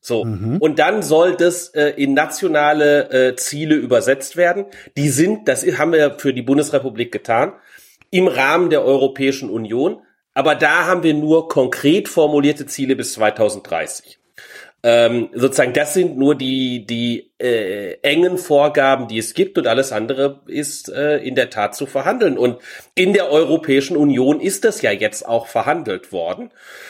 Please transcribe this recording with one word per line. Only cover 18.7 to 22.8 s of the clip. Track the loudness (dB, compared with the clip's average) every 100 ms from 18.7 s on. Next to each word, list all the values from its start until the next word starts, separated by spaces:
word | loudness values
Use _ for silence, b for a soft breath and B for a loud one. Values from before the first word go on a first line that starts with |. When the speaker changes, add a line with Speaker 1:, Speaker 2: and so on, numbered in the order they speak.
| 2 2 2 -2
Speaker 1:
die | -6
es | -6 -2
gibt, | -2 0
und | 0
alles | 0 0
andere | -4 -4 -2 -2 -2 _
ist, | -8 -8 -10 -12
äh, | -4 -2 0
in | -2 -2
der | -2
Tat | -2 -4 -4
zu | -6
verhandeln. | -4 -2 0 0 2
Und | 0 -2 B B